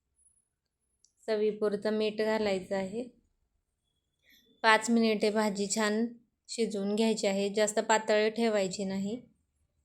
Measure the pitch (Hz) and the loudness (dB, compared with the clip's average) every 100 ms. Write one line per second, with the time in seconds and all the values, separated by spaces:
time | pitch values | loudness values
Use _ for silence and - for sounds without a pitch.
0 | _ _ _ _ _ _ _ _ _ _ | _ _ _ _ _ _ _ _ _ _
1 | _ _ - 214 214 208 214 202 214 214 | _ _ -4 0 0 0 -2 -2 -2 -2
2 | 214 214 214 220 208 190 185 196 190 220 | -2 -2 -2 0 0 -2 -4 -6 -4 -8
3 | 247 - _ _ _ _ _ _ _ _ | -10 -14 _ _ _ _ _ _ _ _
4 | _ _ _ - _ _ 226 220 226 233 | _ _ _ -20 _ _ 4 4 4 2
5 | 226 214 214 214 214 190 196 226 208 214 | 4 2 0 2 0 0 -2 0 0 0
6 | 233 - _ _ - - 220 208 196 208 | -2 -6 _ _ -10 -4 -4 -2 -2 0
7 | 226 214 202 196 202 208 208 208 214 214 | 0 2 0 0 0 0 0 0 2 2
8 | 214 214 214 220 233 208 190 185 190 196 | 2 2 2 0 0 0 -2 -4 -6 -4
9 | 196 247 - _ _ _ _ _ | -4 -6 -12 _ _ _ _ _